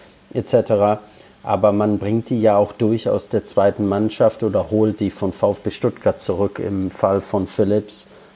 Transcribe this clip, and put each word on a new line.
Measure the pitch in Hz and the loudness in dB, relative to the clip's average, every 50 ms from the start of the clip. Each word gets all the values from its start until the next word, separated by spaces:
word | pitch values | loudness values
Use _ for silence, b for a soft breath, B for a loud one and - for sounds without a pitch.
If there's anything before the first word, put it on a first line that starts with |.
| B B B B B B - | B B B B B B -8
et | 127 - - | -6 -2 2
cetera, | - 117 110 - 110 101 101 104 107 107 - B B B B B B B B | 2 2 2 2 2 4 4 2 2 0 -4 B B B B B B B B
aber | 113 104 95 107 104 101 | -4 0 2 2 4 4
man | 104 104 107 104 101 | 2 2 0 0 0
bringt | 98 101 110 117 113 - | -2 -2 -2 -2 -2 -2
die | 127 113 107 | -2 2 2
ja | 107 104 | 4 4
auch | 101 104 - - | 4 2 0 0
durch | - 117 107 113 113 - - | -2 0 0 0 0 0 -2
aus | 104 101 - - | -2 -2 -2 -4
der | - 104 - | -4 -4 -4
zweiten | - - 101 98 101 98 - 104 98 | -2 0 2 2 2 2 0 0 0
Mannschaft | 98 101 107 107 - - 120 107 - - 117 | 0 0 0 -2 0 2 2 2 2 0 -2
oder | 107 107 98 87 - | -2 0 -2 -2 0
holt | 107 107 110 110 101 - | 0 2 2 2 2 0
die | 104 95 | -2 -4
von | - - 101 95 87 | -4 -4 -4 -6 -2
VfB | - - 101 98 - - 101 | 0 0 0 0 0 -4 -8
Stuttgart | - - - 120 - - - 104 92 - | -6 -2 -2 -4 -2 -2 -2 -2 -2 -2
zurück | - - 92 87 101 95 - - | -2 -4 -2 -2 -2 -2 -4 -4
im | - 98 101 95 95 90 | -6 -4 -4 -4 -4 -4
Fall | - - - 98 98 98 - | -2 0 2 2 2 2 0
von | - - 101 92 | -2 -2 -2 -2
Phillips, | 87 - - 104 98 104 107 104 - - - - B B B B B B | -2 -2 -2 0 2 0 0 -2 -2 -4 -6 -6 B B B B B B